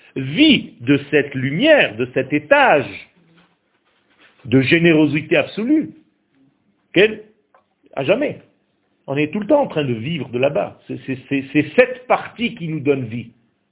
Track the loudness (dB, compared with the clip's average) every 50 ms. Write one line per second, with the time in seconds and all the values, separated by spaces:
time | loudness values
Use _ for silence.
0 | _ _ -10 -10 -8 -4 0 2 4 4 4 2 0 -6 -16 -6 -2 0 0 0
1 | 0 0 0 0 0 -2 -4 -6 -6 -4 -4 0 2 4 4 4 4 0 -2 -6
2 | -8 -6 -4 -4 -4 -2 -4 -4 0 2 2 4 4 4 4 2 0 -2 -10 -18
3 | -20 -20 _ _ _ _ _ _ _ _ _ _ _ _ _ _ _ _ _ _
4 | _ _ _ _ _ _ _ _ -4 0 2 2 4 4 4 4 6 6 6 6
5 | 4 2 2 -2 -4 0 0 0 0 -2 -4 -6 -2 0 0 0 0 -4 -10 -18
6 | _ _ _ _ _ _ _ _ _ _ _ _ _ _ _ _ _ _ 2 4
7 | 4 4 2 -4 -16 _ _ _ _ _ _ _ _ _ _ _ _ _ -10 -6
8 | -2 -2 0 0 -2 -4 -6 -10 -18 _ _ _ _ _ _ _ _ _ _ _
9 | _ -8 -4 -4 -4 -4 -4 -4 -2 0 2 2 0 0 -4 -4 -4 -4 -4 -6
10 | -6 -8 -8 -8 -8 -6 -4 -2 -2 0 0 -2 -6 -6 -8 _ _ -14 -14 -12
11 | -10 -10 -10 -10 -8 -6 -4 -4 -4 -2 -2 -2 -2 2 4 2 2 2 0 -6
12 | -4 -2 -2 -2 -2 -6 -10 -8 -8 -8 -6 -8 -10 -8 -8 -4 -2 -2 -2 -2
13 | -2 -8 -10 -10 -12 -14 -18 _ _ _ _ _ _ _